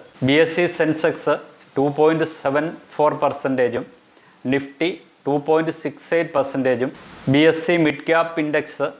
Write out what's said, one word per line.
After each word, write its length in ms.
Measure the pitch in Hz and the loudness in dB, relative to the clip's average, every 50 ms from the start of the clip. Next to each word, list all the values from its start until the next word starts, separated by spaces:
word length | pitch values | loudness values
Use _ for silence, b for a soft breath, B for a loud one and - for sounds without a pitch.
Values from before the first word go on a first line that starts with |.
| - - _ - 127 | -10 -20 _ -4 0
ബി 80 | 127 139 151 165 | 2 4 4 4
എസ് 120 | 160 165 | 2 2
സി 100 | 175 175 165 175 | 0 -2 -2 0
സെൻസെക്സ് 560 | - 165 156 151 151 - 165 147 - - 151 147 - - - - - - - _ | 0 0 0 0 0 0 -2 -2 0 -2 -2 -2 -2 -4 -16 -20 -20 -20 -8 _
ടു 80 | 139 135 143 139 | -2 0 0 2
പോയിന്റ് 300 | 147 151 156 160 160 160 160 - - | 4 2 4 4 2 -2 -4 -4 -6
സെവൻ 260 | - 143 135 147 151 170 - - - - - | -4 -2 0 0 -2 -2 -8 -12 -20 -16 -2
ഫോർ 180 | - 147 151 147 143 | 0 2 2 2 0
പെർസെന്റേജും 640 | 147 139 131 - - 139 135 127 123 120 113 120 - - - - _ b b b b b b b b 123 135 | -2 -2 -2 -2 -4 -2 0 0 0 0 0 -4 -8 -8 -16 -20 _ b b b b b b b b -2 -2
Nifty 360 | 143 139 - - - 165 175 196 - - - _ _ _ | -2 -2 -6 -6 -4 -4 -4 -4 -6 -14 -20 _ _ _
ടു 80 | 139 143 147 139 | -2 -2 -2 0
പോയിന്റ് 280 | 160 156 160 160 165 160 - | 2 2 2 2 0 -4 -6
സിക്സ് 280 | - 147 139 - - - 170 | -8 -10 -10 -10 -6 -2 -2
എയ്റ്റ് 160 | 165 165 160 - | -2 -2 0 0
പെർസെന്റേജും 560 | 139 131 135 - 139 127 131 127 117 127 143 - - - - - - - - 131 | -2 -2 0 -2 -2 0 0 2 0 -2 -4 -4 -12 -20 -20 -20 -8 -2 2 4
ബി 100 | 143 156 165 | 6 6 6
എസ് 120 | 160 160 - | 4 2 0
സി 100 | - 175 170 160 | 0 2 2 2
മിഡ് 180 | 151 143 - - - | 2 0 -2 -2 0
ക്യാപ് 300 | 160 165 170 165 - - 151 | 2 2 2 0 -2 -4 -4
ഇൻഡെക്സ് 440 | 151 147 151 147 - - - 139 151 - | -2 -2 -2 -4 -4 -6 -6 -6 -6 -6